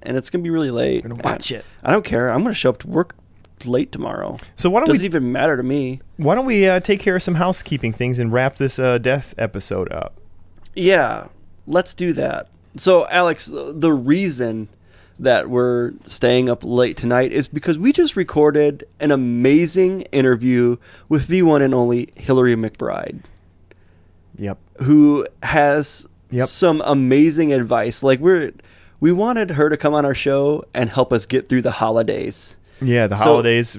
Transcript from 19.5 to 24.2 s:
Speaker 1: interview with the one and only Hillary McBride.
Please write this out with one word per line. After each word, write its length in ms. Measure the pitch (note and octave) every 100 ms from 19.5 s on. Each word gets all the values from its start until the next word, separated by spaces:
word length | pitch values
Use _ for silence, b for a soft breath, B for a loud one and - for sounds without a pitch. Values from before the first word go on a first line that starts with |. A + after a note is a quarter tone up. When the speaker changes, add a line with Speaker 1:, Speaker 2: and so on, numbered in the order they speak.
| D3 E3+ F#3+ F#3 F#3+ -
Speaker 1:
interview 640 | C#3 C3 B2 B2 B2 A#2+ A#2+ b b b
with 200 | D3+ C3+
the 120 | F3+
one 200 | E3+ D3+
and 100 | C3+
only 360 | B2+ A#2+ A#2+ A#2+
Hillary 400 | - - C3 B2+ A#2
McBride. 640 | A2 - - - - C#3 - - _ _ _ b b b b b